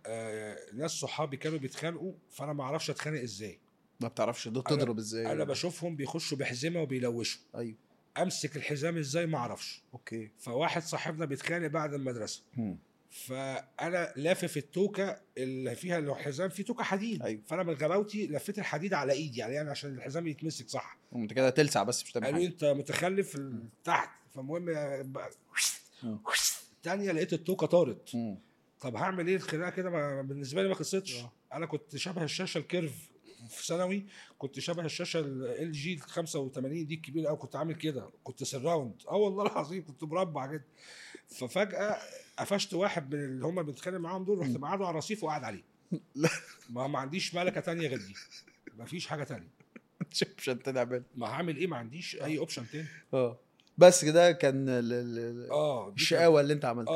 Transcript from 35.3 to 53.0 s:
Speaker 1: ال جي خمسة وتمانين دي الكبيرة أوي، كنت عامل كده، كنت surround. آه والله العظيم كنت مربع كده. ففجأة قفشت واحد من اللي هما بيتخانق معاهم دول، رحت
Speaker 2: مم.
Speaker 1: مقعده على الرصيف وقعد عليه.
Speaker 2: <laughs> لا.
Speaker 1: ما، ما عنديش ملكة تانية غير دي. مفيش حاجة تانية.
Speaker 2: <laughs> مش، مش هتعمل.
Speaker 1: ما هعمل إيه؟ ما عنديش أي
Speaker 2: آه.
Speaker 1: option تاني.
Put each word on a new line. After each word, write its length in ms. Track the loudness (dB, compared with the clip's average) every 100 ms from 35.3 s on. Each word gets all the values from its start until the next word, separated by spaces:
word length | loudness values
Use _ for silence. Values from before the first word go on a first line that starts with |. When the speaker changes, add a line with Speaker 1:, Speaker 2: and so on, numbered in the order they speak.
| -2 -4
Speaker 1:
ال 260 | -4 -4
جي 240 | -4 -4 -4
خمسة 420 | -6 -4 -2 -2
وتمانين 460 | -2 -2 -4 -4 -4
دي 80 |
الكبيرة 340 | -6 -4 -2 0
أوي، 80 | -2
كنت 200 | -4 -4
عامل 180 | -2
كده، 360 | -2 -2 -2 -6 -14
كنت 200 | -14 -8
surround. 580 | -6 -2 0 0 0 -8 -2
آه 80 | 2
والله 260 | 4 4 0
العظيم 380 | 0 -4 -6 -10
كنت 180 | -10
مربع 420 | -4 0 0 -2 -6
كده. 180 | -8 -10 _ -20 -20 -18 -20 -18
ففجأة 720 | -10 -4 0 0 0 -2 -2 -6 -16 -14 -6
قفشت 360 | 0 0 2
واحد 400 | 2 2 2 -2
من 60 | -2
اللي 220 | -2 -2 -2
هما 160 | 0
بيتخانق 360 | -2 -4 -6 -4
معاهم 260 | -4 -2
دول، 140 | 2 2
رحت 120 | 2
Speaker 2:
مم. 100 | 0
Speaker 1:
مقعده 240 | 0 0
على 60 | 0
الرصيف 340 | 0 -2 -2
وقعد 200 | -2 -2
عليه. 180 | -4 -8 -12 _ -8
Speaker 2:
<laughs> 220 | -8 -6
لا. 140 | 2 2 2 -8 -20 -10
Speaker 1:
ما، 160 | -4 -2
ما 120 | -2
عنديش 360 | -2 -4 -2
ملكة 260 | 0 0 0
تانية 280 | -2 -2 -2
غير 100 | -2
دي. 160 | -6 -16 -16 -20 -20 -20 -20 -16
مفيش 280 | -10 -8 -6
حاجة 180 | -6
تانية. 240 | -6 -8 -12 -20 -20 -20
Speaker 2:
<laughs> 300 | _ -10 -6
مش، 140 | -2 -2 -2
مش 100 | -2
هتعمل. 520 | -2 0 0 0 -2 -6
Speaker 1:
ما 120 | -8 -4
هعمل 300 | -2 -2 0
إيه؟ 100 | -2
ما 100 | -2
عنديش 400 | -6 -10 -10 -6
أي 200 | -2 -2
Speaker 2:
آه. 20 |
Speaker 1:
option 260 | -2 -6 -8
تاني. 140 | -8 -10 -12